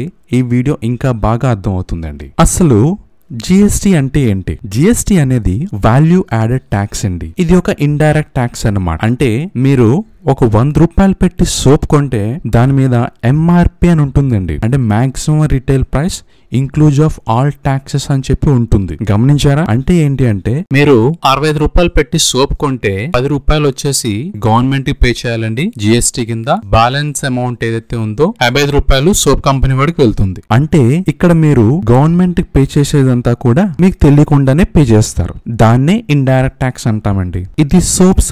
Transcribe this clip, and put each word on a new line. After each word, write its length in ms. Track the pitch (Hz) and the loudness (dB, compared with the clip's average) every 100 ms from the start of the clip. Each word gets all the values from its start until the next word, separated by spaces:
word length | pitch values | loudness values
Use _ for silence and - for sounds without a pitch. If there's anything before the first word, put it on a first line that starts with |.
| 151 - - 123 | -6 -12 -4 -2
ఈ 40 | 123 | 0
వీడియో 240 | 123 127 - 113 | 0 -2 -4 -4
ఇంకా 200 | 120 135 113 107 | -4 -4 -2 -2
బాగా 220 | 113 135 107 | 0 0 -2
అర్థమవుతుందండి. 760 | 104 92 - 85 80 73 69 - 165 | -2 -4 -6 -8 -10 -12 -6 0 0
అసలు 340 | - 170 107 139 202 - _ - 117 - | 2 2 4 2 -2 -10 _ -16 -10 0
జీఎస్టీ 460 | 190 202 - 202 170 | 2 2 2 0 0
అంటే 200 | 135 147 123 | 0 -2 0
ఏంటి? 220 | 98 87 - - | -2 -4 -8 -6
జీఎస్టీ 420 | 101 185 240 - 190 | 0 2 2 0 0
అనేది 320 | 131 127 90 95 180 104 110 | 2 0 0 -2 -4 -4 0
వాల్యూ 340 | 123 160 180 - 113 | 2 4 2 0 -2
యాడెడ్ 280 | 110 127 - 104 | -2 -4 -4 -4
ట్యాక్స్ 260 | 101 - 104 | -4 -4 -6
అండి. 200 | 87 80 - | -6 -8 -4
ఇది 100 | 165 180 | 2 2
ఒక 80 | 214 - 147 | 2 -2 -2
ఇండైరెక్ట్ 480 | 147 151 151 151 143 | 0 0 0 -2 -4
ట్యాక్స్ 260 | 120 - 117 | -6 -4 -4
అన్నమాట. 300 | 101 87 80 110 | -2 -2 -2 -2
అంటే 240 | 123 127 110 180 120 135 | 0 0 -2 -4 -2 2
మీరు 240 | 135 113 156 220 _ - | 4 2 2 -4 _ -4
ఒక 100 | 135 120 | 0 2
వంద 220 | 107 139 151 | 2 2 2
రూపాయలు 340 | 165 - 196 185 | 2 2 0 2
పెట్టి 220 | 185 - 175 - | -2 0 -4 0
సోప్ 220 | 131 151 - | 2 2 2
కొంటే 300 | 151 143 113 104 147 117 | 0 0 -2 -4 -6 -2
దాని 200 | 117 131 139 | 0 2 2
మీద 180 | 131 120 127 - 117 | 2 0 -2 -4 -2
ఎంఆర్పి 560 | 151 165 175 175 - 175 | 0 2 2 2 0 0
అని 80 | 160 143 | 2 0
ఉంటుందండి, 500 | 147 139 110 87 73 110 | 0 0 0 -2 -4 -2
అంటే 120 | 139 113 | -2 0
మాక్సిమం 500 | 107 135 - - 151 151 139 | 0 0 -2 -2 0 0 0
రిటైల్ 280 | - 135 127 131 | 0 -2 -2 -4
ప్రైస్ 220 | 175 - - _ _ 123 | -4 -6 -14 _ _ -4
inclusive 480 | 135 151 151 139 156 | -2 2 2 4 0
of 80 | - - | -2 -2
all 140 | 113 143 - 143 | 0 0 -2 -4
taxes 380 | 135 - 143 - | -4 -4 -6 -4
అని 100 | 135 - | -4 -2
చెప్పి 200 | 131 160 127 | -2 0 0
ఉంటుంది. 360 | 113 104 90 76 104 | 2 0 -2 -6 -2
గమనించారా? 540 | 104 131 143 143 139 170 | 0 2 2 2 0 0
అంటే 200 | 117 135 180 | -2 0 0
ఏంటి 220 | 147 135 127 | 0 0 0
అంటే 220 | 98 92 135 - 135 | -2 -4 -4 -2 0
మీరు 200 | 147 123 120 165 135 | 4 4 2 0 -2
అరవై 160 | 135 151 | 0 -2
ఐదు 80 | 147 | -2
రూపాయలు 280 | 147 165 175 - | 0 2 2 0
పెట్టి 200 | 143 165 - | -2 -2 -2
సోప్ 260 | 127 139 - | -2 -2 -2
కొంటే 320 | 147 131 110 95 131 123 | -4 -4 -4 -4 -4 -4
పది 120 | 139 | -2
రూపాయలు 320 | 143 139 151 147 | -2 0 0 0
వచ్చేసి 400 | 131 143 139 120 104 156 107 107 | -2 -4 -4 -4 -6 -6 -4 0
గవర్నమెంట్ 400 | 113 131 135 131 | 2 0 -2 -4
కి 60 | 135 | 0
పే 80 | 123 113 | 0 0
చేయాలండి 440 | 123 117 113 113 190 123 | -4 -4 -4 -4 -6 -2
జీఎస్టీ 400 | 104 117 - - 113 | 0 2 0 -4 -6
కింద. 180 | 113 117 190 104 110 | -6 -4 -4 0 0
బ్యాలెన్స్ 500 | 120 139 151 135 139 | 2 0 -6 -6 -6
అమౌంట్ 340 | 123 123 117 113 | -4 -4 -4 -4
ఏదైతే 280 | 113 - 120 110 | -6 -6 -6 -6
ఉందో 220 | 107 165 - 120 | -2 -2 0 -2
యాభై 160 | 135 143 | 0 0
ఐదు 80 | 143 | 0
రూపాయలు 360 | 139 135 156 214 | 2 2 2 0
సోప్ 180 | 147 131 143 | 0 0 0
కంపెనీ 260 | 135 131 131 | 0 0 0
వాడికి 200 | 143 165 | -2 0
వెళ్తుంది. 380 | 123 98 98 90 - 113 | 0 0 -2 -4 -2 0
అంటే 260 | 151 165 117 160 185 | 2 2 2 2 -2
ఇక్కడ 180 | - 175 165 | 0 2 4
మీరు 240 | 156 131 107 160 113 | 4 4 2 2 2
గవర్నమెంట్ 480 | 123 156 175 180 170 | 4 4 2 0 0
కి 60 | - 139 | -2 0
పే 80 | 135 147 | 0 0
చేసేదంతా 560 | 143 147 131 123 120 120 120 | 0 2 2 2 0 0 0
కూడా 180 | 131 202 143 | 2 0 2
మీకు 160 | 185 - 151 | 0 2 4
తెలియకుండానే 600 | 143 147 143 135 143 - - | 4 4 2 2 2 2 2
పే 80 | 127 | 4
చేస్తారు. 420 | 107 107 - 87 - - 117 | 4 2 -2 -6 -8 -8 0
దాన్నే 340 | 113 123 143 226 233 147 | 2 4 2 0 0 0
ఇండైరెక్ట్ 460 | 131 131 131 - 131 | 2 2 0 -2 -6
ట్యాక్స్ 220 | - 120 | -4 -4
అంటామండి. 500 | 107 107 98 90 90 92 - 147 | -2 -2 -2 -2 -6 -6 -2 2
ఇది 160 | 185 - - | 2 2 2
సోప్స్ 340 | 185 185 - | 2 2 2